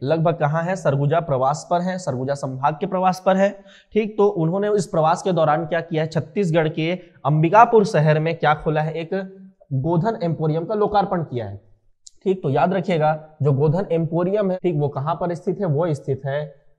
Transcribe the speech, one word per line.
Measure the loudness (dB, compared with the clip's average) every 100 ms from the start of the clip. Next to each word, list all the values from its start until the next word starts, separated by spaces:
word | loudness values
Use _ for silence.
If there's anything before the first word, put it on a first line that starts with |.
लगभग | -4 0 0
कहाँ | 0 -2 -2
हैं? | -2 -2
सरगुजा | -2 0 0 0
प्रवास | 0 0 0 -2 -2
पर | -2
हैं, | -2 -4
सरगुजा | -6 -6 -4
संभाग | -4 -6 -4 -2 -2
के | -4
प्रवास | 0 0 0 2
पर | 2
हैं। | 2 -2 -14 -20 _
ठीक, | -2 -2 2
तो | 2
उन्होंने | 2 0 0 0 0
इस | 0
प्रवास | 0 2 2
के | 0
दौरान | 2 2 2 0
क्या | -4
किया | -2 -2
है? | -2
छत्तीसगढ़ | -2 -4 -2 0 2 0
के | 0 -4 -4 -8 -6 0
अंबिकापुर | 2 6 6 8 6 4
शहर | 4 2 2
में | 0 0
क्या | 0
खोला | 0 0 -2
है? | -2
एक | -4 -6 -6 -6 -14 -20 _ _
गोधन | -4 0 0 0 -2
एम्पोरियम | -4 -2 -2 -2 -2
का | 0
लोकार्पण | 0 2 0 -2
किया | -4 -6 -8
है। | -10 -16 _ _ _ -20 -8
ठीक, | -4 -2
तो | 0
याद | 2 2
रखिएगा, | 0 0 0 2 0 -6 -2
जो | 0
गोधन | 2 2 2 0
एम्पोरियम | -2 0 -2 0 0 0
है, | -2
ठीक, | -2 0
वो | -2
कहाँ | -2 -4 -4
पर | -4
स्थित | -4 -4 -4
है? | -2
वो | 0 0
स्थित | -2 -4 -6 -4
है | -6 -6 -12 _